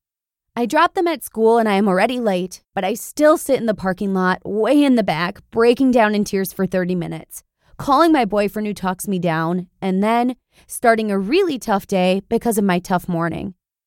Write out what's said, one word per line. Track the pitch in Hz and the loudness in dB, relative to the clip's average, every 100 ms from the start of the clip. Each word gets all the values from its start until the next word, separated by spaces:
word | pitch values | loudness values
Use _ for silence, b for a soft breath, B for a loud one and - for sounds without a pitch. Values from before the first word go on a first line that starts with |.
| _ _ _ _ _ 233 | _ _ _ _ _ -6
I | 226 | -2
drop | 302 349 | 2 2
them | 381 339 | 0 -2
at | 294 | -4
school | - 220 220 233 | -8 0 2 4
and | 220 | 2
I | 196 | 2
am | 208 | 2
already | 185 226 247 | 2 0 0
late, | 226 180 180 - _ | -2 -2 -4 -12 _
but | 196 190 | -6 -4
I | |
still | 233 - - 302 311 | -6 -8 2 2 2
sit | - 247 | 0 0
in | 220 | 0
the | |
parking | 208 190 180 196 | -2 -4 -4 -2
lot, | 190 185 - 180 | 0 0 -2 -4
way | 208 220 294 | -2 2 4
in | 285 240 | 4 2
the | |
back, | 190 156 175 - _ | 2 -2 -4 -6 _
breaking | 226 240 254 262 | 2 2 4 2
down | 240 208 | 4 4
in | 208 | 2
tears | 196 196 180 | -2 -2 -4
for | - 185 | -4 -2
thirty | 185 180 180 | -2 -2 -4
minutes, | 160 165 - - - _ _ - | -6 -10 -14 -20 -20 _ _ -10
calling | 277 277 330 | 0 4 4
my | 302 220 | 4 2
boyfriend | 208 202 220 208 | 0 -2 -4 -6
who | |
talks | 202 190 185 208 | -4 -6 -6 -4
me | 185 | -2
down, | 170 160 160 180 180 _ | -2 -2 -2 -4 -6 _
and | 190 190 | -4 0
then | 214 233 247 247 _ b b | 0 0 0 -4 _ b b
starting | - 240 226 214 | -2 2 2 0
a | 196 | -4
really | 190 349 359 254 | 0 0 0 -2
tough | - 196 - | -2 -4 -2
day | 190 180 196 - | 0 0 0 -2
because | 226 233 208 | -2 0 0
of | |
my | 196 180 | 0 0
tough | 180 180 - | 0 -4 -2
morning. | 170 170 73 190 - _ _ | -4 -4 -6 -10 -14 _ _